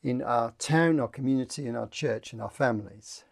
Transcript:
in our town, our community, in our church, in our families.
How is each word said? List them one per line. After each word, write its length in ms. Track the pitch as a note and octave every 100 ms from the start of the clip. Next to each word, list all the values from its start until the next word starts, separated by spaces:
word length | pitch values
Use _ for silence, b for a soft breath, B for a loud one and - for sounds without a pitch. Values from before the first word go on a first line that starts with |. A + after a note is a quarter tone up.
in 180 | C#3 B2
our 320 | B2+ A#2+ A#2 -
town, 420 | - D#3+ E3 D#3
our 80 | A#2
community, 580 | - C3+ C3 B2+ - C3+
in 80 |
our 140 | A#2 A2
church, 460 | - D3 A2 -
in 80 | A#2
our 80 | A2+
families. 720 | - C3+ A2 G2+ G2+ - - _